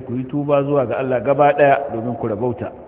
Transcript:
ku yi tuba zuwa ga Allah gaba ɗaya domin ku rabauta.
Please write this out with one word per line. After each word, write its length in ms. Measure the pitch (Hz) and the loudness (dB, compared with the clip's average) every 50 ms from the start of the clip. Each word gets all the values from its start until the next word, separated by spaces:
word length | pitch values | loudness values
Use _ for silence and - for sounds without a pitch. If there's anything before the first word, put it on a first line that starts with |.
| 127 | -4
ku 80 | - 120 | -4 -6
yi 100 | 127 127 | -6 -6
tuba 380 | 127 - 143 143 143 143 139 | -6 -4 -4 0 0 2 2
zuwa 240 | 139 139 147 143 127 | 2 2 0 0 0
ga 100 | 110 117 113 | 0 -2 -4
Allah 220 | 135 127 127 120 | -2 -2 -2 -2
gaba 280 | 107 135 143 143 147 147 | 0 0 2 4 4 4
ɗaya 380 | 147 - 143 139 117 - - - | 6 6 6 6 4 4 0 -4
domin 220 | 113 113 113 123 120 | -6 -6 -6 -6 -6
ku 140 | - 131 113 | -4 -4 -4
rabauta. 420 | 104 98 123 123 117 - 107 - - - - | -4 -2 -2 -4 -4 -4 -8 -10 -10 -14 -20